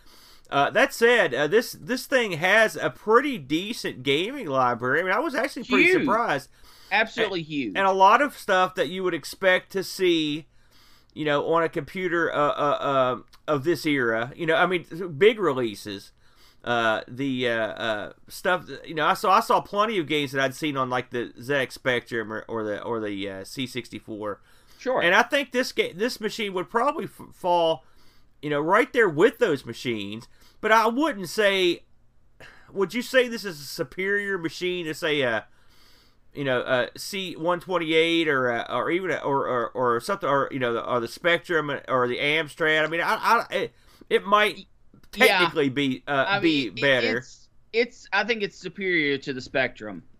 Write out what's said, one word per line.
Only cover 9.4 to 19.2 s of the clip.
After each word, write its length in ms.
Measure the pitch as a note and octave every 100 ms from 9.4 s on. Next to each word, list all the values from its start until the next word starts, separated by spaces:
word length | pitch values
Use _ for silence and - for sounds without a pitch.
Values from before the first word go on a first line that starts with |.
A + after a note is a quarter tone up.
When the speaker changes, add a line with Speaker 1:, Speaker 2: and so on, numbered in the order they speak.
| F#3+ F#3 -
Speaker 1:
to 140 | G3 F3+
see, 640 | - F#3 E3 D3+ D3+ - - _ - - - _
you 100 | -
know, 300 | D3+ C#3+ -
on 100 | E3
a 60 | D#3+
computer, 600 | E3 C#3+ F#3+ F#3 E3+ D#3+
uh, 80 | C#3
uh, 400 | D3 - D3 -
uh, 360 | C#3 C3+ B2+ A#2+ - - -
of 160 | D3
this 220 | C#3 E3 D#3+
era. 480 | C#3+ A#2+ A2+ B2 C3+
You 120 | D#3+
know, 80 | D#3
I 100 | F3+
mean, 200 | F3+ C#3 E3 F#3 C#3
big 220 | G3+ A3
releases. 720 | F3 B2+ A#2 G2+ G#2 G2+ - _ - _ - _
Uh, 380 | - A#2+ A2+ G#2+ -
the, 400 | A#2+ C#3 B2+ B2
uh, 200 | A2+ G#2+
uh, 460 | - A#2 G#2+ F2 - -
stuff, 380 | - G3 F3+ C3+
that, 220 | C3+ -
you 80 | D#3
know, 100 | D#3
I 80 |
saw, 240 | F#3